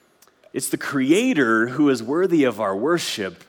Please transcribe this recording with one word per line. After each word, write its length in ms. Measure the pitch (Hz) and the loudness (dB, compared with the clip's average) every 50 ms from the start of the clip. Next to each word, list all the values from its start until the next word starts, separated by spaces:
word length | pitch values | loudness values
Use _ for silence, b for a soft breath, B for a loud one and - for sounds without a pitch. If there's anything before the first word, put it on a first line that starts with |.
| b b _ _ _ _ _ _ _ _ | b b _ _ _ _ _ _ _ _
It's 160 | - - - - | -8 -8 -6 -4
the 80 | - | -6
Creator 920 | - - - - 135 131 135 165 208 247 262 233 151 123 113 139 - - 123 | -6 -4 -4 -2 0 2 4 4 4 2 2 2 2 2 2 2 2 0 0
who 180 | 127 143 147 139 | 0 2 2 2
is 160 | 131 113 113 | 2 0 -2
worthy 400 | 120 147 170 190 180 170 156 135 | -4 -2 -2 0 2 2 2 2
of 160 | 123 104 104 | 2 0 -2
our 160 | 107 98 98 | -2 -2 -2
worship, 680 | 98 120 156 175 170 - - - 113 98 92 85 - - | -2 -2 0 0 -2 -2 -4 -6 -6 -6 -8 -8 -12 -20